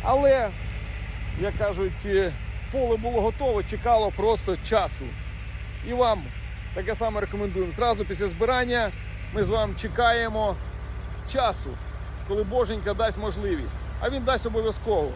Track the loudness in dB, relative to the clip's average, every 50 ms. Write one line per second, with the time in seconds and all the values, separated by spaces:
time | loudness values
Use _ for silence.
0 | 2 4 2 6 8 6 6 6 4 0 -2 -4 -6 -6 -6 -6 -6 -6 -8 -8
1 | -6 -6 -6 -6 -6 -6 -4 -2 -2 -2 0 0 0 0 0 0 -2 -2 -2 -4
2 | -4 2 2 4 4 2 0 -4 -8 -6 -8 -8 -6 -2 0 0 2 2 2 2
3 | 0 0 2 2 2 2 0 2 2 2 2 2 0 -2 -4 -2 2 4 6 6
4 | 6 2 0 2 4 4 4 4 2 -2 -2 -2 -2 2 2 2 2 2 -4 -6
5 | -8 -8 -8 -8 -8 -10 -10 -10 -10 -10 -8 -8 -8 -8 -8 -8 -6 -4 2 4
6 | 4 4 4 2 -2 -8 -8 -8 -8 -8 -8 -8 -8 -6 -6 -4 -4 -4 -2 0
7 | 0 0 0 0 -4 -2 -2 -4 -2 -2 0 0 -2 -2 0 0 2 2 2 2
8 | 0 -4 -2 -2 -2 -2 0 0 2 2 4 2 2 2 2 2 2 0 -2 -6
9 | -8 -8 -8 -8 -8 -6 -2 0 2 2 4 2 2 0 -2 -4 -6 -4 0 4
10 | 6 6 6 6 2 0 0 0 0 0 0 -2 -4 -8 -8 -8 -8 -8 -8 -8
11 | -8 -8 -8 -8 -8 -2 0 2 2 2 2 0 -4 -6 -6 -8 -8 -8 -8 -8
12 | -10 -8 -8 -8 -4 -2 0 0 0 2 2 2 2 2 0 -2 -2 -2 0 2
13 | 2 0 2 0 -2 -4 -2 -2 0 0 0 0 -2 -4 -6 -6 -8 -6 -6 -2
14 | -2 -2 -2 0 0 2 2 2 0 0 -2 0 0 0 -2 -2 0 2 2 2
15 | 2 0 -2